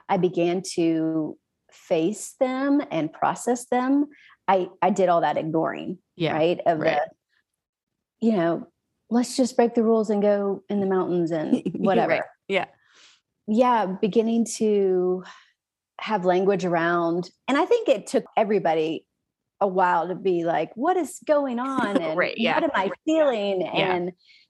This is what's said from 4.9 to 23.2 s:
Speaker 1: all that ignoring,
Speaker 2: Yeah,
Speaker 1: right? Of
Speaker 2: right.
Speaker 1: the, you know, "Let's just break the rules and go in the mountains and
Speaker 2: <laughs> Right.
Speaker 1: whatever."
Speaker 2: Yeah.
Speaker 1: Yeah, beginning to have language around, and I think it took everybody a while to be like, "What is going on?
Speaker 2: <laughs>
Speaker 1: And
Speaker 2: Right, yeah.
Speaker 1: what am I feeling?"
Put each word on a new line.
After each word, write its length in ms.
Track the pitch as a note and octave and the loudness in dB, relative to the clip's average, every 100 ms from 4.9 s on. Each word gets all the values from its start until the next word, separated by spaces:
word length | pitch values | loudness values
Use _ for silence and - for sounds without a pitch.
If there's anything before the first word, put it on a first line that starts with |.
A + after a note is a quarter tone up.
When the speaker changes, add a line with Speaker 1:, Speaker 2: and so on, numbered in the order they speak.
| F#3+ F3+ | 2 2
Speaker 1:
all 120 | E3+ | 4
that 160 | D3+ D3+ | 2 0
ignoring, 600 | D#3+ D#3+ D#3+ - - F3+ _ - | -2 -2 -2 -4 -10 -12 _ -6
Speaker 2:
Yeah, 160 | D#3 | -2
Speaker 1:
right? 260 | D#3 E3 F3+ - | 0 0 0 0
Of 140 | D#3+ | 0
Speaker 2:
right. 200 | D3+ D3+ D#3+ - _ _ _ _ _ _ _ _ _ _ | 0 -2 -4 -10 _ _ _ _ _ _ _ _ _ _
Speaker 1:
the, 80 | A3+ | 0
you 80 | G#3+ | 2
know, 320 | E3 E3 - _ _ _ _ | 0 -2 -6 _ _ _ _
"Let's 260 | A#3 B3 - | -2 0 0
just 180 | A#3+ - | 0 2
break 180 | A#3 | 2
the 100 | A#3 | 2
rules 260 | A3+ A3+ G#3+ | 2 2 2
and 120 | G#3 | 2
go 420 | G#3 G3+ G3+ F#3 - | 2 2 0 -4 -4
in 100 | G3+ | -2
the 40 | F#3+ | 0
mountains 460 | F#3+ F3+ F3 E3+ | 0 0 0 0
and 220 | D#3+ D3+ | -2 0
Speaker 2:
<laughs> 120 | - - | -2 -2
Right. 100 | - | -2
Speaker 1:
whatever." 460 | F#3 F#3 D#3+ D#3 - _ - | 0 2 2 0 -2 _ -4
Speaker 2:
Yeah. 180 | F#3+ - _ _ _ - _ _ _ - | -4 -4 _ _ _ -20 _ _ _ -2
Speaker 1:
Yeah, 380 | G#3+ B3 A#3 F#3+ | 2 2 2 0
beginning 600 | F#3 A3 A3+ A3+ A#3 A3+ - | -2 0 0 0 0 -2 -2
to 680 | A3 G#3 G3 F#3 F3+ F#3 F3+ - _ _ _ _ _ - | 0 2 2 2 0 -2 -6 -20 _ _ _ _ _ -14
have 260 | - G#3+ F3+ | -6 -2 0
language 380 | F3+ F#3+ G3 | 2 2 0
around, 680 | F3+ E3+ E3+ F4 E4+ E4 F3+ _ - | 0 0 0 0 0 -2 -6 _ -2
and 100 | C#4 | 0
I 80 | F#4 | 2
think 240 | A#4 G#4+ | 0 2
it 180 | A3+ - | -2 -2
took 160 | C4+ - - | -4 -2 -2
everybody 680 | G#3 G#3 E3 D#3+ D#3 D3+ - _ _ _ _ _ | 0 0 0 0 -2 -6 -12 _ _ _ _ _
a 80 | G3 | -2
while 400 | F3+ F3+ F3 D#3+ | 2 2 2 -2
to 80 | F3+ | -4
be 280 | F#3+ F3 E3+ | -2 0 0
like, 260 | D#3 E3 - | -2 -4 -4
"What 220 | D4+ F#4 | -2 -2
is 220 | D4 - - | -4 -6 0
going 340 | D4 C#4 A#3 | 0 0 -4
on? 380 | C4 C4 G#3+ G3 | -4 -2 0 0
Speaker 2:
<laughs> 40 | |
Speaker 1:
And 160 | D#3+ D#3+ | 0 0
Speaker 2:
Right, 200 | D#3 - | 0 0
yeah. 180 | F#3+ D#3+ | 0 0
Speaker 1:
what 80 | |
am 80 | D#4 A3 | 0 0
I 160 | F#3+ - - | -2 -4 0
feeling?" 560 | D#4+ | 2